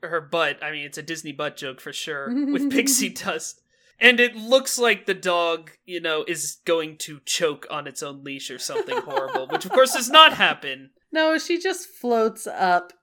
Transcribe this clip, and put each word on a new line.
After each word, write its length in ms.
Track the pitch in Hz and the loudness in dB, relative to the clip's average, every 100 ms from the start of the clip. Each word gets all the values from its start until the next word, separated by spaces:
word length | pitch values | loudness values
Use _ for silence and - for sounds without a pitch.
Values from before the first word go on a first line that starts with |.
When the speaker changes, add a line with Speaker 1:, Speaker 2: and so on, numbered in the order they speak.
Speaker 1:
her 180 | 170 165 | -4 -6
butt, 420 | 147 170 156 143 | -2 0 0 0
I 80 | 151 | -6
mean, 140 | 151 | -8
it's 140 | 143 147 | -10 -12
a 40 | |
Disney 300 | 151 160 156 | -8 -8 -8
butt 240 | 139 147 143 | -6 -6 -6
joke 240 | 139 131 | -12 -10
for 120 | - | -12
sure, 360 | 139 - 147 139 247 285 | -10 -8 -6 -4 -2 0
Speaker 2:
<laughs> 60 | |
Speaker 1:
with 180 | 285 277 | 0 0
pixie 380 | 262 269 254 196 | 0 2 2 0
dust. 520 | - 202 160 - - _ _ _ _ | -4 -6 -6 -8 -14 _ _ _ _
And 200 | 233 240 | 4 6
it 160 | 240 220 | 2 0
looks 420 | 220 262 269 - | 2 2 4 0
like 280 | 240 208 185 | 2 2 0
the 80 | |
dog, 560 | 185 185 175 170 165 160 _ | -2 0 2 2 -2 -6 _
you 160 | - 175 | -12 -6
know, 240 | 165 156 - | -2 -2 -2
is 300 | 165 143 - | -4 -6 -8
going 340 | - 165 156 156 | 0 0 0 -8
to 220 | - 147 | -12 -12
choke 420 | - - 165 139 - | -6 0 0 -2 -8
on 160 | 151 143 | -8 -8
its 160 | 135 | -10
own 200 | 143 139 | -10 -10
leash 280 | 139 139 135 | -12 -10 -10
or 80 | 131 | -8
something 380 | - 147 - 466 | -6 -4 -4 -4
horrible, 520 | - - - 415 262 | -4 -6 -4 -6 -4
which 160 | - | -4
of 80 | 185 | 0
course 220 | - 262 | 4 4
does 140 | 247 240 | 4 4
not 240 | 311 311 | 8 8
happen. 560 | - 190 151 143 135 135 _ _ | 8 0 0 -6 -12 -14 _ _
Speaker 2:
No, 260 | 320 320 320 | 0 2 2
she 200 | 311 339 | 0 -2
just 300 | 370 359 - | -2 -6 -8
floats 580 | - 240 233 220 220 - | -8 0 2 2 -2 -12
up 460 | - 185 180 170 - | -2 2 2 2 -20